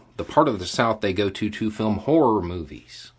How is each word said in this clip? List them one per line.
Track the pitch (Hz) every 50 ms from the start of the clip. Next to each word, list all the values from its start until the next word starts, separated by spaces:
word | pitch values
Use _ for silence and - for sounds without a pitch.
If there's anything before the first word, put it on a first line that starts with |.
| - _ _
the | - -
part | - - - 208
of | 143 113 95
the | 90
South | - - - 120 113 110 -
they | - 101 92
go | 98 101 98
to | 95 - 110 101
to | 104 - 110 107
film | 107 - 110 110 107
horror | - - - 151 165 147 120 110 101
movies. | 87 87 90 90 80 73 71 - - - - - - - -